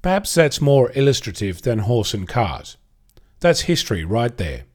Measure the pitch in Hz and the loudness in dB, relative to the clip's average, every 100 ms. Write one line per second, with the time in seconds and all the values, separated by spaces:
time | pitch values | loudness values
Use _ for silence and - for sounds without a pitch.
0 | 185 190 202 170 156 - 143 139 120 135 | 2 0 0 2 2 2 4 4 4 2
1 | 139 131 - 92 101 87 - 113 101 120 | 2 2 -4 -6 -6 -4 -4 -2 0 0
2 | 104 104 90 123 104 67 - - _ _ | 0 -6 -4 -2 -2 -4 -12 -20 _ _
3 | _ - _ _ 175 160 - 170 - 92 | _ -20 _ _ 2 2 0 -2 0 -4
4 | 80 110 120 - 87 65 64 | -2 -2 -2 -4 -8 -8 -14